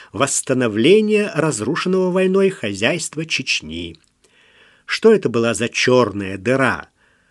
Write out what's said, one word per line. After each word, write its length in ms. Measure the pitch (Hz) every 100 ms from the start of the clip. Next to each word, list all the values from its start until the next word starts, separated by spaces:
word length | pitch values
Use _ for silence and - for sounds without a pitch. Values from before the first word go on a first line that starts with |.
| -
восстановление 1200 | - 139 - - 127 120 104 135 214 214 208 208
разрушенного 760 | 151 156 113 110 160 185 185 185
войной 380 | 185 185 190 196
хозяйства 800 | - 107 95 117 170 - 147 156
Чечни. 720 | - 139 - - 82 85 82 _ _ _ _ _ _ _ _ -
Что 260 | - 226
это 160 | 208 127
была 240 | 113 117
за 160 | 101 117
чёрная 680 | - 127 127 117 98 98 98
дыра? 500 | 98 135 127 82 - _ _ _ _